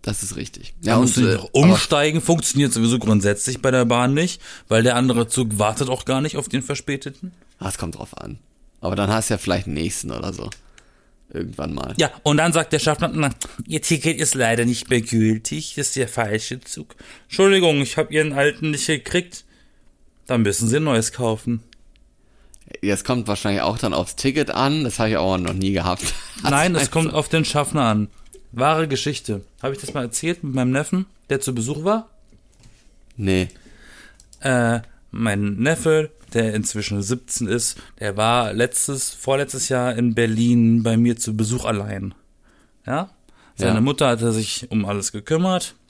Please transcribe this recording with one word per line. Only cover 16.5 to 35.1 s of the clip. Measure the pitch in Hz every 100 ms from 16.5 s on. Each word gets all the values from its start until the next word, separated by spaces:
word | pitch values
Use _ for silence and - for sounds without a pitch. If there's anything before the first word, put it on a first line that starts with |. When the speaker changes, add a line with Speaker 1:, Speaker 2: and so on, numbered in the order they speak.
| 127
Speaker 2:
Zug. | - - - - - -
Entschuldigung, | _ - 196 196 170 147
ich | 135 -
hab | 156
Ihren | 151 151
alten | 139 147 - 156
nicht | 143 -
gekriegt.“ | 131 - 175 180 - _ _ _ _ _ _ - _
Dann | - 123
müssen | 101 98 113
Sie | 139
ein |
neues | 156 117 113
kaufen. | - 120 110 120 117 - - - _ _ _ _ _ - - - -
Speaker 1:
Ja, | 98
es | 98
kommt | - 123 107
wahrscheinlich | 101 104 98
auch | 65 110
dann | 131
aufs | 76 -
Ticket | - 139 143 135
an, | - 135 156
das | 127 -
habe | 110
ich | 101
aber | 92 92
noch | 87
nie | 95 95
gehabt. | 95 87 90 - - -
<laughs> | -
Speaker 2:
Nein, | - 139 175
es | 165
Speaker 1:
Also | 139
Speaker 2:
kommt | 160 160
auf | 151 147
den | 160
Schaffner | 151 147 139 151
an. | 120 107 104 - - - -
Wahre | 117 139 160 160
Geschichte. | 131 143 143 - 101 - -
Hab | 135
ich | 135
das | 135
mal | 143
erzählt | 120 - 160 170
mit | 143
meinem | 131 127
Neffen, | 135 151 185 190 _ -
der | 139
zu | 135
Besuch | 123 113 147
war? | 175 220 220 - - - _ _ - - - _ -
Speaker 1:
Nee. | - 98 92 92 - - - - - - - - -
Speaker 2:
Äh, | 135 123 117 117 117 - -